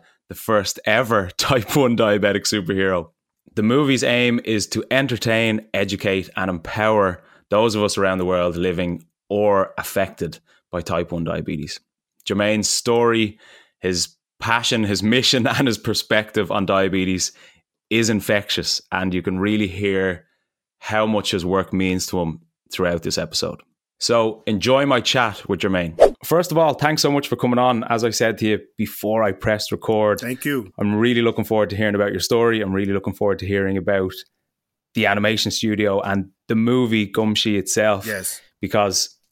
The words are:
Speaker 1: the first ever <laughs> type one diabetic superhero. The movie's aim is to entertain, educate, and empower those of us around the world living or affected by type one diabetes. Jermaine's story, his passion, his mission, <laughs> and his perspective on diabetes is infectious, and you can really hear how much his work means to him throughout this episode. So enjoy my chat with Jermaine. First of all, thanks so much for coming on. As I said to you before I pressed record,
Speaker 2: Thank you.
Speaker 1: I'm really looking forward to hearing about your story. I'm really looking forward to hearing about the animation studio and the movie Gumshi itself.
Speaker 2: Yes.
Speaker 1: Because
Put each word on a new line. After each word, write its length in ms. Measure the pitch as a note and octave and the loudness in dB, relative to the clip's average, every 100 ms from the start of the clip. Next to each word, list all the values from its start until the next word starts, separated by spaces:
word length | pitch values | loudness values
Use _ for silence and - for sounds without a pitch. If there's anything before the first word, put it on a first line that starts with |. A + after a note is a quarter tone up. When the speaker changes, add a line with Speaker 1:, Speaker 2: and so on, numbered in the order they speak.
| _ _ - | _ _ -20
Speaker 1:
the 80 | F#2 | -10
first 420 | - G#2+ F#2 - - | 0 0 0 -4 0
ever 420 | A2 A#2+ A2 F#2 | 2 2 0 0
<laughs> 40 | - | -4
type 400 | - C3 G2+ D3+ | 0 0 0 2
one 200 | B2+ A#2 | 2 4
diabetic 440 | A2 G#2 G2+ G2 | 4 4 2 0
superhero. 680 | - G#2+ F2 F#2+ F#2+ F2+ D#2+ _ _ _ _ - | -2 -2 -2 0 0 0 -4 _ _ _ _ -2
The 60 | |
movie's 400 | G#2+ C3+ C#3+ B2+ | 2 4 4 2
aim 380 | B2+ A#2+ B2 A#2 | 2 2 2 0
is 220 | - A2 - | 0 -2 -2
to 160 | A2+ - | -6 -2
entertain, 760 | C3 C3+ A#2 A#2 A2+ A2+ G#2+ - | 0 0 -2 0 2 2 0 -2
educate, 560 | G2 G2+ F#2+ G#2 F#2+ E2+ - | -4 -2 -2 -2 -2 -4 -6
and 140 | F#2+ | -4
empower 720 | F2 - A2 A2 G#2+ F#2+ F2 - _ - | -4 -6 -2 2 4 2 -2 -12 _ -2
those 240 | G#2 A#2 | 2 2
of 100 | G#2 | 2
us 140 | G#2 G2+ | 0 2
around 200 | G2 F#2+ | 0 0
the 60 | |
world 320 | F2+ F2+ F2 E2+ | 0 0 0 0
living 500 | F2+ F2 F2 F2 - _ - | -2 -2 -2 -6 -10 _ -4
or 460 | G#2 G#2 G2 F#2+ - | 0 2 2 0 -4
affected 600 | - G#2+ F#2+ - E2+ - _ _ _ | -6 -2 -2 -4 -8 -8 _ _ _
by 80 | F2+ | -8
type 320 | D#2+ F2 E2+ | -4 -2 -2
one 100 | E2+ | -4
diabetes. 560 | E2 E2 D#2 D#2+ D2+ - _ _ _ _ - | -4 -6 -6 -8 -8 -14 _ _ _ _ -4
Jermaine's 420 | G2+ G#2 G#2+ G2 | 0 2 2 0
story, 680 | - - A#2 A#2 A2+ G#2 - - - _ _ | -2 0 2 4 2 0 -4 -20 -20 _ _
his 300 | F#2 F2+ - _ _ - | -4 -2 -4 _ _ -8
passion, 420 | A#2 A#2 A#2 A#2+ | 0 0 2 0
his 220 | G#2 F#2+ | 0 0
mission, 420 | G#2 B2 - C3 B2 | 2 2 2 2 0
<laughs> 0 | |
and 220 | A#2 C#3 | 0 0
his 100 | G#2 | -2
perspective 720 | - G#2 - G#2+ G#2+ A2 F#2 | -4 -4 0 0 0 -2 -2
on 160 | G2+ F#2+ | -2 0
diabetes 640 | G2 G2 F#2+ F#2 F#2 - - - _ _ _ - | 2 2 0 -2 -2 -4 -10 -20 _ _ _ -2
is 200 | A2 A2 | 0 2
infectious, 720 | G#2+ - G#2 G2+ - E2 - - | 0 0 -2 0 -6 -4 -6 -4
and 240 | F#2+ F#2 | -4 -2
you 80 | F2+ | -2
can 160 | E2+ F#2 | -4 -2
really 300 | G2+ G#2+ G2+ | 0 0 -2
hear 580 | F2 G2+ F#2+ F#2+ E2+ _ _ _ _ _ _ | -2 -2 0 -2 -4 _ _ _ _ _ _
how 260 | - A2 A2 | -4 0 2
much 240 | G#2+ - | 0 0
his 140 | G2 | -2
work 280 | F2 F#2+ F2+ | 0 0 0
means 360 | F#2 F#2 F#2 - | 0 0 -2 -2
to 100 | F#2 | -4
him 220 | E2 D#2+ _ _ - | -4 -6 _ _ -12
throughout 320 | - F2 E2+ | -2 -2 -2
this 140 | F2 F2 | -4 -6
episode. 440 | E2 - E2 - _ _ _ - | -6 -6 -6 -8 _ _ _ -6
So 420 | - A#2 A2 G#2+ - | 0 2 0 -2 -4
enjoy 360 | G#2 A2+ C3 | -2 2 4
my 160 | C#3+ B2+ | 4 2
chat 480 | - C3 A2+ G2 - | 2 0 0 -2 -4
with 120 | F#2+ | -2
Jermaine. 560 | G2+ F#2 E2+ D#2+ - - | 0 0 0 4 4 4
First 260 | - E3 F3 | 0 0 2
of 80 | D#3+ | 2
all, 160 | D#3+ | 2
thanks 280 | C3+ D3+ D#3 | 2 0 2
so 100 | D3 | 2
much 160 | C#3+ C#3+ | 2 0
for 80 | - | -2
coming 240 | B2+ B2 | 0 2
on. 240 | B2 A#2 | 2 2
As 180 | A2+ A#2 | 0 0
I 80 | A#2 | 0
said 260 | G#2+ A2+ A2 | 0 0 0
to 80 | A2 | 0
you 120 | G2+ - - | 0 -4 -8
before 460 | G#2+ - G#2 A2 | -6 -6 -2 0
I 80 | G#2 | 0
pressed 400 | F#2+ G#2+ G#2+ - | 0 -2 -2 -2
record, 500 | - - G#2+ G#2+ G2+ | -6 0 2 2 0
Speaker 2:
Thank 240 | A#2+ B2+ | -2 -6
you. 280 | D3 C#3 G#2 - | -4 -4 -6 -4
Speaker 1:
I'm 180 | G#2 G#2 | -2 2
really 260 | A#2+ A#2+ | 2 2
looking 220 | A#2 A2 | 2 0
forward 260 | G#2 A2 G2+ | 0 0 0
to 60 | G2+ | 0
hearing 180 | G#2+ | 0
about 160 | G2+ G2+ | 2 0
your 100 | F#2 | -2
story. 400 | - A#2 A#2 A2 | 0 2 2 0
I'm 120 | G2 | 0
really 200 | F#2+ G2 | -2 0
looking 220 | G2 G2+ | -2 -4
forward 240 | F#2+ G#2 F#2+ | -2 -2 -2
to 80 | F#2+ | -2
hearing 300 | G2 G2 G2 | -2 0 -2
about 360 | F2 G2 F#2 - - _ _ _ _ _ _ | 0 0 0 -6 -18 _ _ _ _ _ _
the 120 | - G#2 | 0 2
animation 460 | G2+ G#2 A2 G#2+ | 2 2 0 -2
studio 480 | - A2+ G#2 G#2 G2 | -2 -2 0 2 0
and 300 | G2+ G2 F#2+ _ - | 0 -2 -4 _ -2
the 80 | A2 | 0
movie 500 | A#2 B2+ A#2+ A2 G2 | 2 2 2 2 0
Gumshi 500 | A2+ G#2+ G#2 A2 G2+ | 0 0 0 0 -2
itself. 500 | F2+ - G#2+ G2 G#2+ | -2 2 2 2 -2
Speaker 2:
Yes. 340 | G2+ F#2 - _ _ | -6 -8 -10 _ _
Speaker 1:
Because 560 | F#2+ A2 G2+ F2+ - _ _ | -2 2 2 0 -4 _ _